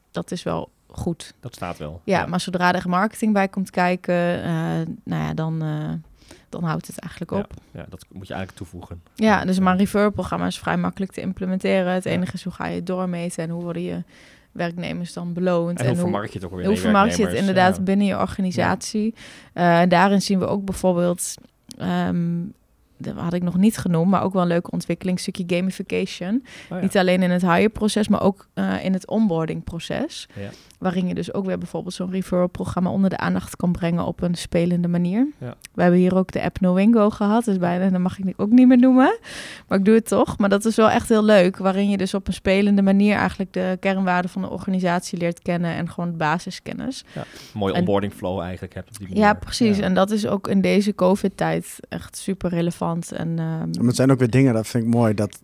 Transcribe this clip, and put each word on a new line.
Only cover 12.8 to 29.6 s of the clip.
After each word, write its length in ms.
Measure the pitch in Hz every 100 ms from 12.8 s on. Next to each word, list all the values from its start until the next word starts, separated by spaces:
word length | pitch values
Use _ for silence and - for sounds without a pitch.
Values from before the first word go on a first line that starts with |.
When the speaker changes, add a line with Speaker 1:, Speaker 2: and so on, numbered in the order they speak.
| 175
Speaker 1:
doormeten 580 | 180 185 175 175 180
en 60 | 165
hoe 140 | 170
worden 180 | 175 170
je 220 | 180 175 175 - - - _
werknemers 640 | - 170 175 170 170 175
dan 200 | - 175
beloond? 360 | 175 180 175 170
Speaker 2:
En 60 | 175
hoe 80 | 123
Speaker 1:
En 40 |
hoe 100 | 123
Speaker 2:
vermarkt 320 | 175 101 107
je 60 | 101
het 80 | -
ook 60 |
weer 60 | 180
Speaker 1:
hoe 80 | 180
Speaker 2:
aan 60 | 214
je 60 |
Speaker 1:
vermarkt 340 | 220 202 208 175
je 60 |
het 80 | 185
Speaker 2:
werknemers? 180 | 180 190
Speaker 1:
inderdaad 280 | 185 185 180
Speaker 2:
Ja. 60 |
Speaker 1:
binnen 220 | 190 196 202
je 80 |
Speaker 2:
Ja. 80 | 196
Speaker 1:
organisatie? 920 | 190 - 185 170 175 185 - 214 214 - - - -
Eh, 260 | - 175 170
en 80 | 180
daarin 320 | 175 196 196
zien 180 | - 190
we 60 | -
ook 180 | 202 196
bijvoorbeeld, 680 | 190 185 175 175 180 - - - _ - -
ehm, 640 | 180 180 180 175 170 170 175 - _ _ _ -
dat 180 | - -
had 180 | -
ik 100 | 175
nog 140 | 175 180
niet 200 | 208 -
genoemd, 320 | 185 165 175
maar 140 | 185
ook 100 | 190
wel 80 | 190
een 60 | 175
leuke 240 | 170 -
ontwikkeling, 480 | 175 - 170 190 180
stukje 240 | - 185 175
gamification. 960 | 175 190 - 185 185 190 - 180 240 - - -
Speaker 2:
Oh 80 | 180
ja. 40 |
Speaker 1:
Niet 160 | 185 202
alleen 260 | 180 180
in 60 | 180
het 100 | 180
hire-proces, 680 | 180 170 208 - 214 - 214
maar 140 | 202
ook, 260 | 190 196 -
eh, 300 | - 190 190 190
in 80 |
het 140 | 190 -
onboarding-proces. 1200 | 214 220 165 160 165